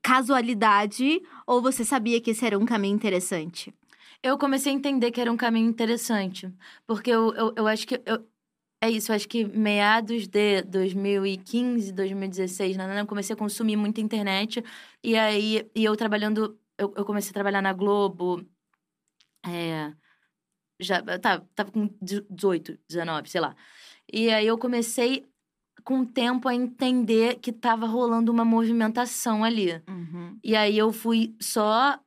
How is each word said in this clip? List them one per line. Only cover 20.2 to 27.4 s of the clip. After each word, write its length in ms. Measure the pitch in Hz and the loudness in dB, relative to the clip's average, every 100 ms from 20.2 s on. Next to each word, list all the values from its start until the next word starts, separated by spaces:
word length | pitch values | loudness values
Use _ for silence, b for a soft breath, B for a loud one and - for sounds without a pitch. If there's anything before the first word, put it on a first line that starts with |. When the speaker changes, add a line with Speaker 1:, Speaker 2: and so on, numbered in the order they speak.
| _ _ _ _ _ _ | _ _ _ _ _ _
Speaker 2:
já, 240 | 185 180 170 | -2 -2 -2
eu 120 | 180 | -2
tava, 280 | 208 175 - - | 0 0 -4 -6
tava 160 | 196 | -4
com 180 | 220 208 - | -2 -4 -6
de-, 240 | 185 202 202 | -8 -8 -8
dezoito, 480 | 185 196 170 156 - _ | -2 0 0 -6 -16 _
dezenove, 420 | 165 165 156 127 | -6 -4 -4 -4
sei 100 | 175 | -4
lá. 160 | 151 - B B B B - | -4 -6 B B B B -8
E 180 | 220 226 | 0 2
aí 160 | 220 214 | 4 2
eu 120 | 226 | 2
comecei, 680 | 247 240 233 - 240 269 - _ _ _ _ _ - | 0 -2 -2 0 0 0 -6 _ _ _ _ _ -2
com 160 | 262 | -2
o 40 | 247 | 0
tempo, 440 | - 240 247 254 | 0 0 0 0
a 40 | |
entender 840 | 240 254 247 254 254 220 220 226 | 0 -2 -2 0 2 4 4 4
que 120 | 247 | 0